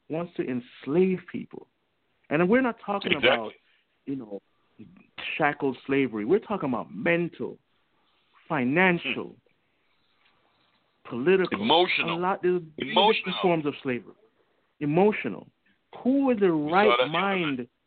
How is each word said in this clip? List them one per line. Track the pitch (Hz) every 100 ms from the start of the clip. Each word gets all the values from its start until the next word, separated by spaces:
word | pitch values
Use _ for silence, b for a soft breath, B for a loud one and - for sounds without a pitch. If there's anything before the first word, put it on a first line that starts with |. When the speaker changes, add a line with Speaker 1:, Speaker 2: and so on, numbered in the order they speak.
| -
Speaker 1:
wants | 156 175 -
to |
enslave | 143 123 - - 135 165 190 180 -
people? | - - - - _ _ _ _ _ -
And | 151 180
we're | 247
not | 254 226
talking | - 202 190
Speaker 2:
Exactly. | 156 120
Speaker 1:
about, | 135 107 - _ _ _ _
you | - 135
know, | 107 98 - _ _ - 98 95 _ - - -
shackled | 147 143 139 120 -
slavery. | 139 131 110 107
We're | 208
talking | - 202 139
about | 110 -
mental, | 90 170 170 170 - 104 98 _ _ _ _ _ _ _ _ -
financial, | 151 123 160 185 175 135 113 71 - _ _ _ _ _ _ _ _ _ _ _ _ _ _ _ _ -
Speaker 2:
Hmm. |
Speaker 1:
political, | 120 151 190 175 98
Speaker 2:
Emotional. | 110 165 185 - - 170
Speaker 1:
a |
lot, | 180 196
there's | 180 180 160 -
many | 175
Speaker 2:
Emotional. | 220 208
Speaker 1:
different | 214 190 180
forms | 196 165 143
of | -
slavery. | 135 120 92 - _ _ _ _ _ -
Emotional. | 147 160 208 208 120 87 - _ _ _ _ -
Who | 247 277 269
in | 220
their | 190 160
Speaker 2:
We | 147
saw | 180
Speaker 1:
right | 214
Speaker 2:
that | -
the |
other | -
Speaker 1:
mind | 165 196 190 160 127
Speaker 2:
night. | 123 _